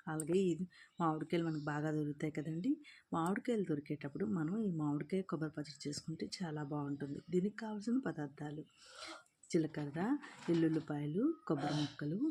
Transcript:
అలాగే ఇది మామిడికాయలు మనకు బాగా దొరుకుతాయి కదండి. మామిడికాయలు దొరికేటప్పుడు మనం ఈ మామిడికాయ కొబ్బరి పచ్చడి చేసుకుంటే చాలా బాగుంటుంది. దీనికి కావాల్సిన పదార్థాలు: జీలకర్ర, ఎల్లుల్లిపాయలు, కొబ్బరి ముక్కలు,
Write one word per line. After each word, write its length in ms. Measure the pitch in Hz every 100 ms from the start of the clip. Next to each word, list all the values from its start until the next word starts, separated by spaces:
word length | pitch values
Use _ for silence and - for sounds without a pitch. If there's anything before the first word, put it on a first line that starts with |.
| -
అలాగే 340 | 156 151 185 185
ఇది 140 | 160 180 - - -
మామిడికాయలు 460 | 165 156 151 170 165
మనకు 160 | 156 147
బాగా 200 | 147 156 151
దొరుకుతాయి 360 | 147 147 156 156
కదండి. 340 | 156 160 254 302 - - -
మామిడికాయలు 540 | 170 170 202 - 220 165
దొరికేటప్పుడు 560 | 147 - 147 143 - 214 185
మనం 180 | 156 214
ఈ 80 | 214 160
మామిడికాయ 420 | 147 147 151 190
కొబ్బరి 320 | 185 151 156 -
పచ్చడి 220 | 147 - 147
చేసుకుంటే 380 | 147 - 160 - -
చాలా 260 | 170 151
బాగుంటుంది. 560 | 143 147 143 143 139 143 -
దీనికి 240 | 180 202 -
కావాల్సిన 400 | 220 208 214 254 165
పదార్థాలు: 560 | 160 143 147 151 151 - _ - - - - - _ -
జీలకర్ర, 500 | 175 156 151 147 151 214 294 - - -
ఎల్లుల్లిపాయలు, 760 | 170 160 156 151 147 147 175 294 320 -
కొబ్బరి 280 | 143 147 151
ముక్కలు, 360 | 143 - 147 190 311